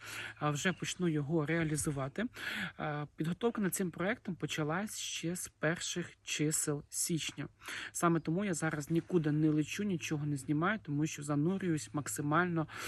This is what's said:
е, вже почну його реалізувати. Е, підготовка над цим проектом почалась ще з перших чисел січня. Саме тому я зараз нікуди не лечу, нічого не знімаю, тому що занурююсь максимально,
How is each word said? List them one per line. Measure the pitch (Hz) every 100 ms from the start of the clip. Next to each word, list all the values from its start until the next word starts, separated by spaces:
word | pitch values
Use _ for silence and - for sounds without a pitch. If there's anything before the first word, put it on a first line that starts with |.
| - - - -
е, | 151
вже | 147 185
почну | - 156 - 175
його | 151 139 165 147
реалізувати. | 165 156 151 160 139 131 - 240 - - 277 180 -
Е, | 156 147 147 -
підготовка | 160 175 233 233
над | 185
цим | - 180
проектом | 160 185 247 -
почалась | 160 156 - 151 170 208 -
ще | - - 165 180
з | -
перших | - 151 175 - 175 175 -
чисел | - - 151 160 - 147 -
січня. | - - 160 - - 135 - - - -
Саме | - 175 165
тому | 156 170
я | 208
зараз | 160 160 156 143
нікуди | 165 - 180 151
не | 151 156
лечу, | 151 151 -
нічого | 208 175 - 156 147
не | 143
знімаю, | 143 147 180 220
тому | - 143 156
що | -
занурююсь | 147 147 160 190 185 151 -
максимально, | 147 131 - 147 156 180 165 151 -